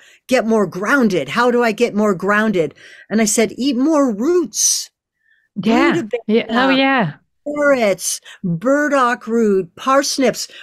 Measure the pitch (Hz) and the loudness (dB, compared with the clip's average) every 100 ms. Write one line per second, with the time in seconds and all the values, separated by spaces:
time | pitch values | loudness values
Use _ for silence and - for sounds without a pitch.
0 | - _ - 254 214 220 185 175 202 277 | -18 _ -2 0 2 0 0 -4 0 2
1 | 226 180 135 156 247 240 233 214 233 202 | 2 0 -2 0 0 2 0 0 -2 0
2 | 214 180 185 208 220 185 151 - - - | 0 0 0 0 0 0 -2 -6 -20 -20
3 | - 208 214 - 208 - 269 240 277 311 | -4 -2 0 0 -2 -2 -4 0 0 2
4 | 269 196 262 359 262 - - - - _ | 2 0 0 0 0 0 0 -2 -8 _
5 | _ _ _ _ _ - 185 226 339 330 | _ _ _ _ _ -6 0 2 2 0
6 | 214 240 - 220 240 233 269 262 269 269 | -2 -6 0 0 0 0 2 2 2 2
7 | 175 - _ _ - 294 285 262 214 180 | -2 -6 _ _ -10 -2 2 2 2 -2
8 | - - - - 185 165 226 285 294 277 | -4 -10 -12 -10 -6 -2 0 0 2 0
9 | 240 240 226 233 214 190 175 - 262 269 | 0 -2 -2 0 2 0 -2 -6 0 0
10 | 277 - 254 - - - | 0 0 0 -2 -8 -16